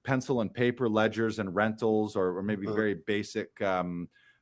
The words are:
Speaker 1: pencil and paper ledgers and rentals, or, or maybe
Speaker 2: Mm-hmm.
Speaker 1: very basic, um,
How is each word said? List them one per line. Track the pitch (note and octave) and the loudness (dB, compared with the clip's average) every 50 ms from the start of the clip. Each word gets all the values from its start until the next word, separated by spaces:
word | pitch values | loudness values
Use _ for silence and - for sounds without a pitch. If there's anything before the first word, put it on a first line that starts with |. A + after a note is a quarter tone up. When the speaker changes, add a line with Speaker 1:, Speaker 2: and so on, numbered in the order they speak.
Speaker 1:
pencil | - - C3+ B2+ B2+ - C#3 A#2+ | -4 -2 -2 0 0 0 0 0
and | A2 F#2 | 0 -2
paper | - A#2+ B2 B2 A#2+ B2 B2+ A2+ | 0 2 2 2 2 0 0 2
ledgers | G#2+ A2 A2 A2 A2 A2 A2+ A2+ G#2+ A2 | 4 4 2 2 2 0 0 0 0 -2
and | G#2 F2+ E2+ | -4 -2 0
rentals, | G2 G#2+ A2 A2 A2 A#2+ A2 A2 G#2+ G#2+ G#2 - | 2 2 2 0 0 2 2 2 2 0 0 0
or, | G#2 F#2 F#2 F2 F#2 | 0 0 0 0 -2
or | |
maybe | G2+ G#2 G#2+ F#2+ G2 | -2 -2 -2 -2 -2
Speaker 2:
Mm-hmm. | G2+ G#2+ | -2 0
Speaker 1:
very | G#2 A2 G#2+ G2 | 0 0 0 0
basic, | E2 - - G#2 G#2 G2+ - - A2 G2 - _ - | -2 -2 -2 -2 -2 -2 -2 -4 -6 -6 -6 _ -2
um, | G#2+ G2 F#2 F2+ F2+ F2 F2 F2 F2 - _ _ _ - _ _ | 0 0 2 0 0 -2 -4 -6 -8 -10 _ _ _ -20 _ _